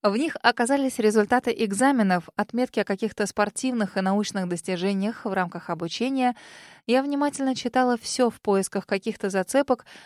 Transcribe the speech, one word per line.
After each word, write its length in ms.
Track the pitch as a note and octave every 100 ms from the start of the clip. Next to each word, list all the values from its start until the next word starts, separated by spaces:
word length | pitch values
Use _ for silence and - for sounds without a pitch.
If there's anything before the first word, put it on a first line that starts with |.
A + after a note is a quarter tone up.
в 140 | G#3 G#3
них 220 | D#4 -
оказались 580 | A#3 A#3+ A#3+ C#4 C4+ -
результаты 540 | G#3+ G#3+ G#3 B3 B3+ -
экзаменов, 720 | A3 G3 C4 C4+ G3+ F3+ - -
отметки 440 | G#3 A#3 B3 -
о 60 | G3+
каких-то 400 | G3 A3 - G3+
спортивных 720 | - G#3 - C4 A#3+ G3 G3+
и 40 |
научных 460 | F#3+ G3+ G#3 G3 F3+
достижениях 800 | F3 - F3+ F#3+ G3 G3+ A3+ A3
в 80 |
рамках 360 | F#3+ F3+ E3+ -
обучения. 640 | D#3+ E3 - B3 C4+ B3 A#3 - - - - -
Я 160 | B3
внимательно 540 | C#4 C#4+ D4 C#4+ C4+ C4
читала 420 | B3 B3+ B3+ A#3
все 320 | - - A#3+
в 120 | -
поисках 440 | - G3 F#3+ G3 -
каких-то 440 | G3 A3+ G#3 G3
зацепок, 560 | F#3+ F#3 C4+ C#4 B3 - -